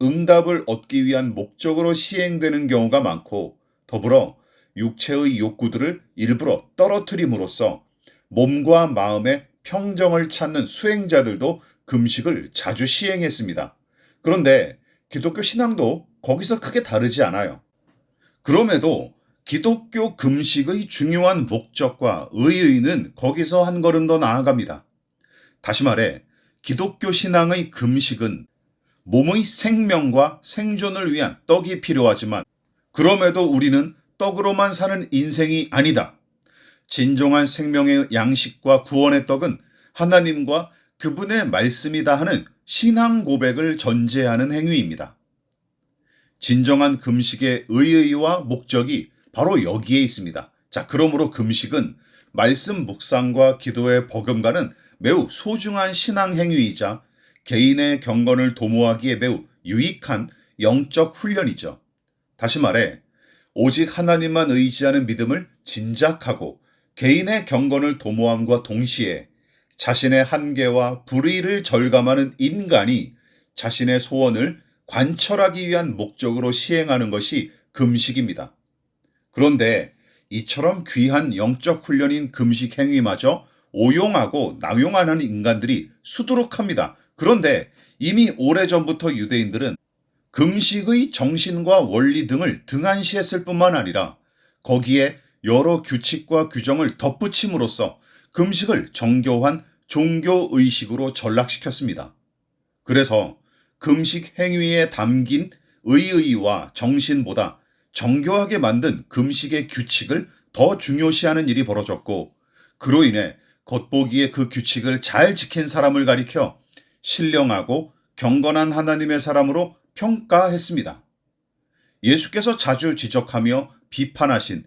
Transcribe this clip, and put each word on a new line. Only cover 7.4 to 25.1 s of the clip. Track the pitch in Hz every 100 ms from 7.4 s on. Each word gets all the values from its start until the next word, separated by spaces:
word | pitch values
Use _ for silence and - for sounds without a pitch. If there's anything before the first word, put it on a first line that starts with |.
| 92 - 107 87 _ _ _ _ _
몸과 | 104 131 143 147 165 165
마음의 | 107 101 107 120 139 - _
평정을 | - 190 202 180 180 170 160
찾는 | - 151 156 101
수행자들도 | - 214 208 185 151 120 95 131 170 _ _ -
금식을 | 127 117 127 151 113 71
자주 | - - 107 131
시행했습니다. | - 196 185 165 - 101 80 69 _ _ _ _ _
그런데 | 165 185 139 131 90 - _ _ _
기독교 | 143 165 165
신앙도 | - 226 240 202 120 170 - _
거기서 | - 180 196 226
크게 | - 240
다르지 | 240 - 120 143
않아요. | 104 95 95 - _ _ _ _ _ _ _ _
그럼에도 | - 170 226 156 156 139 - _ _ _
기독교 | - 151 226 226 - 226 226 -
금식의 | 135 143 - 147 139 208 202
중요한 | - 151 170 180 180 120
목적과 | 113 - - 131 - 123 85 65
의의는 | 104 139 160 160 127 135 131 - -
거기서 | 127 151 160 180
한 | 180 175
걸음 | 165 160 160
더 | 160
나아갑니다. | 123 120 135 127 90 78 _ _ _